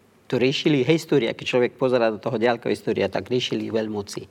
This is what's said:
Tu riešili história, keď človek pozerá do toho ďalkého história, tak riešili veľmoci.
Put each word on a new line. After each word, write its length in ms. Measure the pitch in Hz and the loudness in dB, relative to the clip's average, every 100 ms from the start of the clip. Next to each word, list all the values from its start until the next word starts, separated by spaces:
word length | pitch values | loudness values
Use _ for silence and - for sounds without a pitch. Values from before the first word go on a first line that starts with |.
| _ _ | _ _
Tu 160 | - 123 | -4 0
riešili 400 | 127 147 160 143 | 0 2 2 2
história, 560 | 123 160 - 143 113 - | 4 2 2 2 2 -2
keď 100 | - | -2
človek 260 | 127 120 - | 2 2 0
pozerá 320 | 131 123 113 | 0 2 2
do 80 | 104 | 0
toho 240 | 117 117 | -4 0
ďalkého 320 | 120 117 - | 0 0 -2
história, 400 | 104 - 101 98 | -2 -2 0 0
tak 160 | 104 101 | -2 -2
riešili 400 | 127 - 113 107 | -2 -2 -4 -2
veľmoci. 560 | 110 107 104 101 - 98 | -2 -2 -6 -8 -12 -14